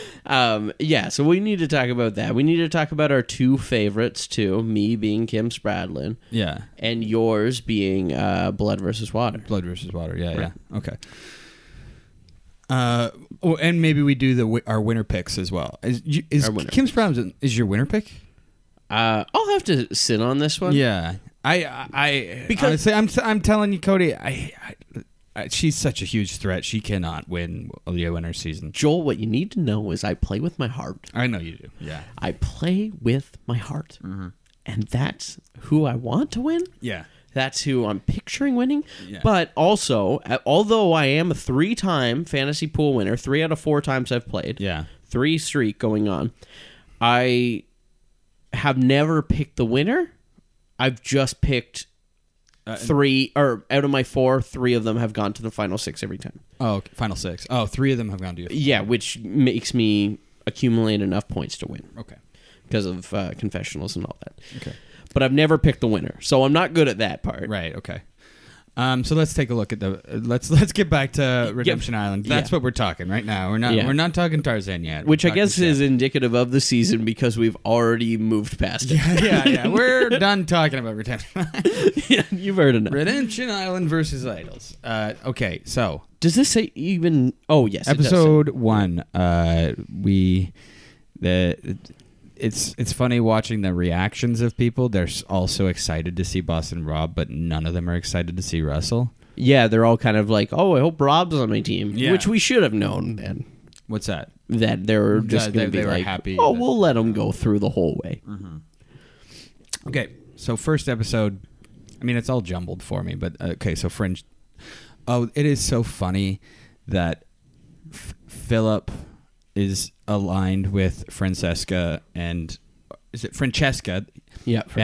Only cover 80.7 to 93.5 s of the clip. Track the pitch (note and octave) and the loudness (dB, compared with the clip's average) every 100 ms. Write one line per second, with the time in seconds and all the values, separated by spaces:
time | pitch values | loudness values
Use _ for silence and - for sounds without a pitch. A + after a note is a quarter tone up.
80.7 | C3+ A2+ G#2+ A2 A#2+ - F#3+ D#3 D#3+ E3+ | 0 -4 -6 -6 -8 -8 -4 -4 0 0
81.7 | B4 G#4 - - A#3 - F#3 G3 F#3+ C#3+ | 2 2 0 0 0 0 -4 -2 4 4
82.7 | A#2+ G#2+ C#3 E3+ C#4 A#3 A3 B3 G3+ F#3 | 4 2 0 0 0 -2 -4 -6 -4 -4
83.7 | F#3 E3 E3 D#3 C#3+ B2 F2+ E2 A#2+ - | -2 0 0 -2 -4 -6 -8 -12 -16 -18
84.7 | - A#2+ A2 G#2+ G#2+ C3 A#2+ G#2+ E2 - | -14 -6 -4 -4 -6 -8 -4 -4 -4 -6
85.7 | B2+ G#2+ D2 - _ E3 E3+ C#4+ A3+ A3 | -2 -2 -4 -12 _ 2 4 4 2 0
86.7 | - D#3+ F#3 E3+ D3+ B2+ - - D3+ A2+ | -4 -4 0 4 4 4 0 4 4 4
87.7 | G2 - C#3+ C#3 F3+ D#3+ D#3 D3 B2+ A2+ | 0 0 2 6 6 8 8 4 2 2
88.7 | G#2+ F#2+ E2+ - F2 F2+ E2+ E2 E2 E2 | 4 2 0 -2 0 2 4 4 2 2
89.7 | A1+ - - G2+ G2 F#2 F#2 F2+ - - | -2 -8 -2 2 4 4 4 0 -6 -20
90.7 | - - _ _ - F2+ F2+ F2+ - - | -20 -20 _ _ -4 0 2 2 0 -6
91.7 | F#2+ - - - _ - - A2+ G#2+ - | -10 -12 -20 -20 _ -20 -4 -4 -2 -6
92.7 | - B2 - B2+ A#2+ A2+ A2 A2 | -4 -6 0 2 4 4 2 0